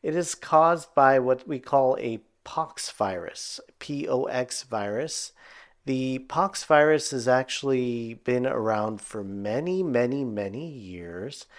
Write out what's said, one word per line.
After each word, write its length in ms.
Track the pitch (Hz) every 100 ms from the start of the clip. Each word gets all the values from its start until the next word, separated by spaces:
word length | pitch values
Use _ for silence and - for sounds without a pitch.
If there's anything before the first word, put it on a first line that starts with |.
It 120 | 185 160
is 200 | 165 -
caused 580 | - 156 165 170 -
by 240 | - 135 135
what 300 | 127 127 -
we 120 | 139
call 380 | - 139 131 135
a 220 | 120 113 _ _
pox 480 | - - 156 - -
virus, 680 | - 101 92 85 - - - - _
P 280 | - 143 -
O 180 | 127 139
X 380 | 127 127 -
virus. 680 | - 107 101 107 156 - - _ - - - _ -
The 340 | 131 131 131
pox 460 | - 160 190 - -
virus 460 | 151 151 156 151
has 160 | 135 117
actually 880 | 156 131 - 139 131 123 117 117 113
been 300 | - 123 127
around 560 | 127 110 107 107 107
for 220 | - 110
many, 580 | 98 101 101 117 170 185
many, 420 | 180 120 123 139
many 440 | 131 104 98 110 165
years. 760 | 139 95 90 85 87 113 - -